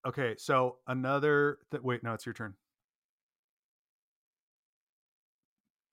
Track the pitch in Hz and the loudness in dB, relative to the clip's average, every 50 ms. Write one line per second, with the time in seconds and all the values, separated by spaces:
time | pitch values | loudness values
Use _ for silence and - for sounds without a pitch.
0 | - 131 - 143 131 117 107 - - - 139 131 127 127 123 - - - 127 131 | -8 -6 -4 -2 -2 -2 -2 -4 0 2 4 4 4 2 0 -6 -6 -4 -4 -2
1 | 127 131 139 139 143 151 143 143 143 143 143 - _ - 147 - 131 127 123 110 | 0 0 0 2 4 4 4 4 4 2 0 -4 _ -10 -8 -6 -2 -2 -2 -2
2 | 120 120 110 - - 120 110 - 113 101 95 _ _ _ _ _ _ _ _ _ | -4 -6 -6 -6 -6 -10 -8 -8 -8 -10 -10 _ _ _ _ _ _ _ _ _
3 | _ _ _ _ _ _ _ _ _ _ _ _ _ _ _ _ _ _ _ _ | _ _ _ _ _ _ _ _ _ _ _ _ _ _ _ _ _ _ _ _
4 | _ _ _ _ _ _ _ _ _ _ _ _ _ _ _ _ _ _ _ _ | _ _ _ _ _ _ _ _ _ _ _ _ _ _ _ _ _ _ _ _
5 | _ _ _ _ _ _ _ _ _ _ _ _ _ _ _ _ _ _ | _ _ _ _ _ _ _ _ _ _ _ _ _ _ _ _ _ _